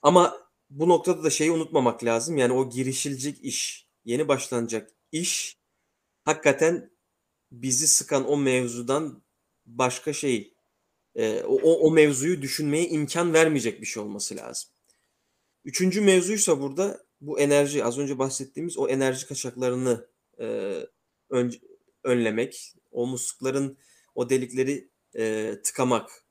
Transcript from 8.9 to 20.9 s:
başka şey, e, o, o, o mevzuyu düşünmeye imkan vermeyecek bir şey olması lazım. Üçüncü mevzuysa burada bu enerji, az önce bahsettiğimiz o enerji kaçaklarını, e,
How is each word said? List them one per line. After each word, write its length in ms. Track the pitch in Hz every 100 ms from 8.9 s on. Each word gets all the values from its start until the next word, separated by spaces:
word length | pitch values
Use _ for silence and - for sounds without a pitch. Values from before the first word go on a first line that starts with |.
| 139 156 - _ _ _ _ _
başka 480 | 117 127 123 -
şey, 400 | 143 147 117 98 _ _ _ _ _ _ -
e, 260 | 110 107
o, 120 | - 135
o, 180 | 147
o 180 | 165 160
mevzuyu 500 | 160 151 135 143 180
düşünmeye 460 | 135 - 151 151 170
imkan 460 | 160 147 165 175
vermeyecek 480 | 160 160 147 113 101
bir 40 | 110
şey 180 | 113
olması 320 | 104 101 - 98
lazım. 340 | 58 - - _ _ _ _ _ _ _ _ _ -
Üçüncü 360 | 131 185 185
mevzuysa 600 | 208 185 175 214 196 151
burada 440 | 139 135 196 - _ _
bu 180 | 143 143
enerji, 440 | 143 143 143 143
az 140 | 113 123
önce 220 | 143 135
bahsettiğimiz 580 | 135 131 131 - 170 -
o 100 | 131
enerji 400 | 135 135 127 -
kaçaklarını, 800 | 139 127 123 127 123 127 113 - _ _ _
e, 60 | 113 110 101 90 -